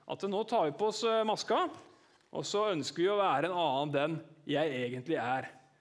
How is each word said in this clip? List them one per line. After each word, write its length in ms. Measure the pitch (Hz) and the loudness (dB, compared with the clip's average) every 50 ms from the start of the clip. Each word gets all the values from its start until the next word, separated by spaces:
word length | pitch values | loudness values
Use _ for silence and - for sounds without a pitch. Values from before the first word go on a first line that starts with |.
| _ - | _ -12
at 140 | - - | -10 -6
nå 260 | - 196 196 196 220 220 | -4 -2 -2 -2 -2 0
tar 180 | 240 226 170 | 2 2 2
vi 120 | 151 143 - | 2 0 0
på 120 | 208 214 | -2 -2
oss, 140 | 208 - 233 | 0 0 0
eh, 200 | 226 226 220 220 | 2 2 2 2
maska, 480 | 220 208 156 - - 220 294 370 311 - - - - - _ _ _ _ _ _ _ | 2 0 -2 0 0 2 2 2 0 -2 -8 -18 -20 -20 _ _ _ _ _ _ _
og 160 | - 165 147 | -8 -8 -6
så 220 | - - 202 214 214 190 | -2 0 0 2 2 0
ønsker 260 | 156 131 139 147 170 | -2 -2 -4 -2 0
vi 80 | 170 196 | 2 2
å 80 | 208 208 | 4 4
være 320 | 196 180 139 135 151 175 | 2 4 4 2 2 0
en 80 | 185 175 | 0 0
annen 360 | 165 151 131 135 147 151 143 | 0 2 2 0 0 0 0
den 260 | 139 143 160 165 151 - - - - - | 0 0 0 -2 -4 -8 -12 -20 -18 -6
jeg 240 | - 143 143 160 160 | -2 0 0 0 0
egentlig 480 | 135 127 123 120 123 127 123 143 160 127 | 0 -2 -4 -4 -4 -6 -4 -4 -2 -2
er. 300 | 117 120 131 135 123 - - - _ _ _ _ | 0 -2 -2 -2 -4 -8 -14 -18 _ _ _ _